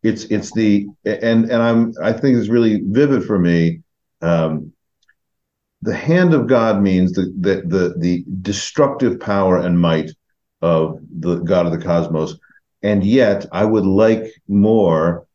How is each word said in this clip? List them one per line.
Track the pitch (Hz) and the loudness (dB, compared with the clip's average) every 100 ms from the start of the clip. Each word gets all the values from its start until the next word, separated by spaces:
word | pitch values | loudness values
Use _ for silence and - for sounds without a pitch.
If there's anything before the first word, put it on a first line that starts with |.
It's, | 113 - | -2 -4
it's | - 107 - | -4 -6 -4
the, | 113 110 101 104 - | -2 2 0 -2 -8
and, | 107 104 117 113 113 | -6 -2 0 2 2
and | 117 | 0
I'm, | 117 117 113 - | 2 2 0 -2
I | 104 | -4
think | 113 139 120 | 0 0 0
it's | 104 | 2
really | 120 113 107 | 2 2 0
vivid | 95 110 143 127 | 0 0 2 0
for | - 98 | 0 0
me, | 87 85 82 82 _ _ _ _ | 2 2 0 -2 _ _ _ _
um, | 85 82 80 76 76 _ _ _ _ _ _ _ _ _ _ _ | -2 0 -2 -6 -10 _ _ _ _ _ _ _ _ _ _ _
the | - | -8
hand | 117 151 175 175 | -4 0 2 4
of | 151 117 | 2 2
God | 127 113 101 | 2 2 2
means | 98 92 92 | 2 2 2
the, | 98 95 98 | 0 -4 -2
the, | 95 87 | -2 -2
the, | 90 92 87 85 | -2 -2 -2 -2
the | 87 90 - 95 | -2 -2 -6 -8
destructive | 95 98 - - 139 - 123 - | -6 -8 -6 0 0 0 -2 -2
power | - 101 95 90 | -4 0 2 0
and | 90 87 | 0 2
might | 82 80 78 - _ _ _ _ | 2 0 -4 -14 _ _ _ _
of | 85 80 80 80 - 82 | 0 0 -2 -6 -14 -8
the | 82 87 | -4 -4
God | 85 90 85 | 0 0 0
of | |
the | 82 | -4
cosmos. | 87 85 82 80 78 - _ _ _ _ | -2 -2 -2 -4 -6 -10 _ _ _ _
And | 101 104 | -2 0
yet, | 95 131 113 98 - | 2 2 2 0 -4
I | 90 | -2
would | 107 110 | 0 2
like | 95 95 110 113 - - - | 2 2 2 2 -4 -16 -2
more | 101 107 113 92 82 82 85 - | 2 4 4 4 2 0 -2 -10